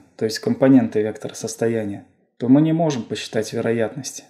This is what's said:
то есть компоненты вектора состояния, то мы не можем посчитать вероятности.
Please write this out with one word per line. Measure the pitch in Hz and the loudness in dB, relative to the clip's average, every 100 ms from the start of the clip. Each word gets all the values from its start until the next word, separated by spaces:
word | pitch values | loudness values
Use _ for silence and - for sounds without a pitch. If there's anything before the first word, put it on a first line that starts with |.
| _ - | _ -6
то | 110 | -6
есть | - | -4
компоненты | 139 120 135 135 113 110 | -4 2 6 6 4 0
вектора | 107 - - - | -2 -6 -12 -10
состояния, | 113 - 113 113 104 98 - _ _ _ | -10 -4 -2 -2 -4 -10 -14 _ _ _
то | 120 | 4
мы | 139 | 4
не | 160 | 4
можем | 160 160 127 | 2 0 -2
посчитать | 104 107 - 113 107 | -6 -8 -4 -4 -4
вероятности. | 117 113 117 107 143 131 - | -4 -2 0 -2 -4 -12 -14